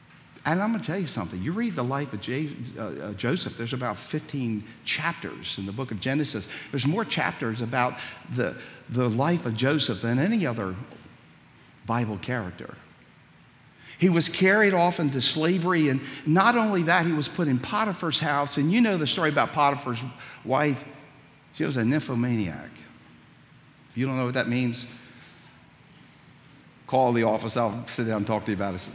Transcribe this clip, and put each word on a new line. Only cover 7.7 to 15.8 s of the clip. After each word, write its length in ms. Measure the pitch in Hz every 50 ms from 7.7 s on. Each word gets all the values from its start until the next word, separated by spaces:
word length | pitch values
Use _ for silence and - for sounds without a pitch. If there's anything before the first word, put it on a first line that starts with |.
| 131 131 123 127 - - - - - - - - 120
the, 220 | 123 113 85 - - - - - - - -
the 180 | 113 123 127
life 380 | 120 110 120 139 160 175 165 -
of 100 | 123 110
Joseph 460 | 110 127 135 151 151 - - 110 95
than 160 | - 117 120
any 300 | 127 147 202 233 220 175
other 280 | 131 117 110 101 92 92 101 131 - - - - - - - - - - - - - - - - - - - -
Bible 320 | 117 117 120 120 107 107
character. 560 | 92 - - 127 120 101 90 87 - - - - - - - - - - - - - - - - - - - - - - - - - - - - -
He 100 | 170 190
was 200 | 170 165 156 -
carried 440 | - - 180 190 202 214 214 202 185
off 260 | 175 170 180 175 -
into 220 | 151 143 135 131
slavery, 680 | 120 - - 156 156 170 185 185 165 185 180 165